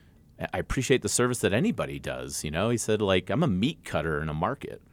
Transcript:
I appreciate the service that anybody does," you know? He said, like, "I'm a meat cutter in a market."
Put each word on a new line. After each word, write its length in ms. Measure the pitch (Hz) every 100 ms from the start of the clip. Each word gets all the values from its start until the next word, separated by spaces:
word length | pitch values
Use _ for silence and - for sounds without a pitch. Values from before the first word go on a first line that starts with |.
| - - - - 85
I 60 | 92
appreciate 440 | - - 123 127
the 60 | 101
service 300 | - 123 123
that 140 | 101
anybody 480 | 101 208 123 71 71
does," 420 | 71 64 65 67
you 80 | 80
know? 200 | 80 110
He 60 | 120
said, 240 | - 107
like, 300 | 101 95 87
"I'm 140 | 104
a 40 | 170
meat 360 | 92 120 -
cutter 360 | - 85 76 76
in 80 | 78
a 60 |
market." 480 | 76 92 139 - - -